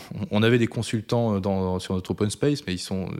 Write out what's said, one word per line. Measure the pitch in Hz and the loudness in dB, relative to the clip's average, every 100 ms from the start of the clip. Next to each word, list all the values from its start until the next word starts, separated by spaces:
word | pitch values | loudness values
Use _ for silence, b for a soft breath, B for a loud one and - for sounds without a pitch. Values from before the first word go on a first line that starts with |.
| - | -10
<laughs> | - 101 | -10 -2
on | 104 | 4
avait | 110 120 | 6 6
des | 113 | 4
consultants, | 123 110 113 104 120 117 | 0 -2 -4 0 0 2
euh, | 101 | 2
dans, | 98 95 92 92 | 0 0 0 -2
sur | - | -2
notre | 92 - | -4 -2
open | 90 104 | 0 0
space, | - 143 143 | 2 0 0
mais | - | -2
ils | 92 | -6
sont, | - 95 | -4 -6
euh, | 92 | -6